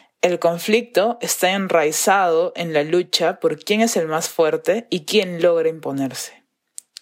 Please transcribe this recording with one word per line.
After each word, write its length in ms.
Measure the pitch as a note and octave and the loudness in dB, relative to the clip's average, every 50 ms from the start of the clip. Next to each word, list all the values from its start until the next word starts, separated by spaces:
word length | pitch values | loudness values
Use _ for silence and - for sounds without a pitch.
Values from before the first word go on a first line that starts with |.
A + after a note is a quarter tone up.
| _ _ _ - | _ _ _ -2
El 180 | - F3+ F3 - | 0 0 0 2
conflicto 800 | - E3+ E3+ F3 - G#3+ G#3+ A#3+ A#3+ - - F3+ G3+ A#3+ A#3 - | 0 0 0 0 0 0 0 0 0 0 0 0 0 0 -2 -4
está 300 | - E3 - - - F#3 | -6 -6 -4 -2 0 0
enraizado 1000 | G3 G3 G3 F3 E3+ E3 D3 D#3 D#3 - - G#3 G3 G3+ F#3 F3 D#3+ D#3+ F3+ F3+ - | 0 -2 -2 0 2 2 2 2 -2 0 2 2 2 2 2 2 2 2 0 0 -4
en 160 | F3 E3+ E3 D#3 | -6 -8 -2 0
la 100 | D3 D3 | -2 0
lucha 560 | D#3 E3+ F3+ F3 F3 - - E3+ E3+ F#3+ - | 2 0 0 0 0 -2 0 0 0 -2 0
por 180 | - D#3 D3+ | -2 -2 -2
quién 220 | - - - G#3 G#3+ | -2 -4 -2 0 2
es 160 | A3+ A#3 - | 2 2 0
el 140 | G3 D#3+ D#3 | -2 -2 -2
más 180 | D#3 D#3+ E3 | -2 -4 -4
fuerte 580 | - - - D#3+ D#3 D#3 D#3 - D#3+ F#3+ A#3 A#3 - | -4 0 0 2 2 2 0 0 0 -2 -2 -2 -6
y 160 | F#3 F3 - | -6 -6 -6
quién 360 | - G3+ G#3 F#3+ F3+ F3 E3 | 0 0 0 0 0 -2 2
logra 280 | E3+ F3 E3+ E3 D#3+ D#3+ | 2 2 4 4 0 -2
imponerse. 760 | D#3+ D#3 C#3+ C#3 C#3 C#3 C3+ B2+ A#2+ - - - - _ _ _ _ _ _ _ _ - _ _ _ - | -2 -4 -8 -6 -4 -4 -4 -4 -6 -10 -14 -14 -16 _ _ _ _ _ _ _ _ -20 _ _ _ -20